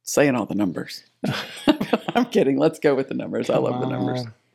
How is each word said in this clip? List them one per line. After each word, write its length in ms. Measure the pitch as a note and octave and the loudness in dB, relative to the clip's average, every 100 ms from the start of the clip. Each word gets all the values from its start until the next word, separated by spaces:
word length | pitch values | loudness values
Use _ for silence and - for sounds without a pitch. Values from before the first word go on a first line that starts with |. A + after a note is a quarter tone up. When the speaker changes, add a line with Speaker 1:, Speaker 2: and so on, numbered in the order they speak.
Speaker 1:
saying 320 | - - C#3+ B2+ | -2 2 4 2
all 100 | G2 | -2
the 80 | |
numbers. 480 | F#2+ G2 D2+ - - _ _ | -2 -2 -4 -10 -14 _ _
<laughs> 880 | G#3+ - - - - D4+ G#3 - - | -4 -4 -8 -4 0 0 0 -2 0
I'm 120 | - B3 | 0 2
kidding. 320 | G#3+ C#3 C3+ | 2 4 4
Let's 200 | D#3 D#3 | 2 4
go 160 | D3+ | 2
with 140 | C3+ C3+ | 2 0
the 60 | |
numbers. 340 | B2+ F2+ A2 A#2 | -4 -4 -4 0
I 60 | C3 | 0
love 220 | B2+ B2 | 0 -2
the 80 | B2+ | -4
numbers. 300 | B2+ B2+ B2+ | -2 -2 -4
Speaker 2:
Come 60 | A#2 | -6
on. 60 | - _ | -14 _